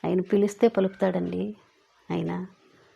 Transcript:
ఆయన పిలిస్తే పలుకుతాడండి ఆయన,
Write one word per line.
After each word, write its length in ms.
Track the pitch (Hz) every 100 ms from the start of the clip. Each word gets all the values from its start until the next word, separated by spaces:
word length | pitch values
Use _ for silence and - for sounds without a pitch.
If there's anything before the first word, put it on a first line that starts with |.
ఆయన 160 | - 180
పిలిస్తే 460 | 180 202 202 - 233
పలుకుతాడండి 720 | 226 190 190 190 180 175 180 202 214 _ _ _ _ _
ఆయన, 240 | 175 165 175 185 _ _ _ _